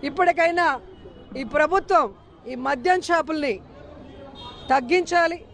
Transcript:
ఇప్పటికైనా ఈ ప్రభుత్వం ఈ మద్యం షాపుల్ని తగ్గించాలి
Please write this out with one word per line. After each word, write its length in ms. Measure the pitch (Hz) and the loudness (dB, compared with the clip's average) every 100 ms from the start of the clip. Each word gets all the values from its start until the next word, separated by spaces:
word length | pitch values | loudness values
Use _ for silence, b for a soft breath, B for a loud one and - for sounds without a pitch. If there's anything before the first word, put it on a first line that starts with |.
ఇప్పటికైనా 760 | 277 294 359 339 339 349 339 262 - - - - - 254 | -8 0 2 4 2 2 0 0 -6 -20 -20 -20 -16 -12
ఈ 80 | |
ప్రభుత్వం 680 | 254 285 302 370 381 359 254 196 - - - | -4 0 2 2 2 2 2 -4 -20 -20 -14
ఈ 60 | |
మద్యం 460 | 247 262 277 240 370 | -8 -4 -2 2 0
షాపుల్ని 600 | 320 339 294 311 285 190 - - - - - - - - - - - | 2 0 0 -2 -2 -4 -8 -20 -20 -20 -20 -20 -20 -16 -16 -16 0
తగ్గించాలి 760 | 254 247 349 349 349 330 339 - | 0 2 0 2 2 2 -2 -12